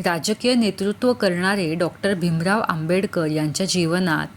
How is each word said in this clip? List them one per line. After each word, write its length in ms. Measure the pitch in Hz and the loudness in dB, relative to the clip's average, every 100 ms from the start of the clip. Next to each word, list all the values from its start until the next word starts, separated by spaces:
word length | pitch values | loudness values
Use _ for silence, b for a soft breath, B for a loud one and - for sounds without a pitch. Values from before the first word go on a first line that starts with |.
राजकीय 500 | 185 170 202 214 247 | -2 -2 -2 -2 2
नेतृत्व 580 | 247 214 - 196 202 247 | 2 2 0 -4 0 0
करणारे 640 | 247 196 175 185 202 165 | 2 0 0 0 0 0
डॉक्टर 400 | 165 170 - 196 | 0 -2 -2 -2
भीमराव 460 | 196 175 165 170 214 | 0 0 0 0 0
आंबेडकर 680 | - 165 156 185 202 180 156 | 0 -2 0 0 0 -2 0
यांच्या 400 | 151 151 151 190 | 0 0 0 0
जीवनात 600 | 180 165 180 185 151 151 | 0 2 2 2 0 -2